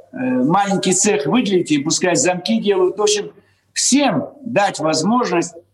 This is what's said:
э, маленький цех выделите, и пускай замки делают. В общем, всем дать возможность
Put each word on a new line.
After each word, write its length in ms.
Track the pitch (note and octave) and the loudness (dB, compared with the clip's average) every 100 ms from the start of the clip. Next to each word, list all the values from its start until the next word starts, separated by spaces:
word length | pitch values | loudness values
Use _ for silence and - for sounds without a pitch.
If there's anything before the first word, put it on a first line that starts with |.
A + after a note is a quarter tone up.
| - | -16
э, 60 | C3 | -8
маленький 760 | B2+ B2+ C3+ F3+ G3+ F#3+ F#3+ | -4 0 2 2 2 0 0
цех 340 | F3+ G#3+ F#3+ D3+ | 0 2 0 0
выделите, 480 | A3+ G3+ F#3 - D3 | 0 2 0 2 0
и 80 | |
пускай 320 | D3 E3 F3+ E3+ | 0 0 0 2
замки 440 | F3 F3+ - A3+ | 0 -2 -2 -2
делают. 380 | G3 F#3+ F3+ F#3+ | 0 2 0 0
В 40 | |
общем, 280 | G#3 G#3 F3+ - _ _ _ | 0 0 -4 -14 _ _ _
всем 560 | - - C4 C4+ D#3 - - | -4 0 2 2 0 -4 -12
дать 360 | A2 B2+ G3+ - | -4 0 0 -2
возможность 720 | D#3 D#3 F3 A3+ F3+ E3+ E3 - - | -2 0 0 0 0 -2 -4 -8 -20